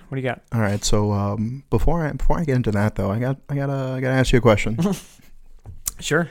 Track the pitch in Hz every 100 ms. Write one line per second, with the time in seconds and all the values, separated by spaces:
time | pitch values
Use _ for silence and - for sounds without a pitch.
0 | - 135 127 117 _ 117 104 101 - 107
1 | 104 101 101 104 110 135 - 113 - 165
2 | 151 143 - 151 156 127 117 101 104 -
3 | 95 104 123 139 - 143 139 139 131 131
4 | 131 131 127 127 113 104 110 113 185 185
5 | - - - - - - - - - -
6 | - 147 170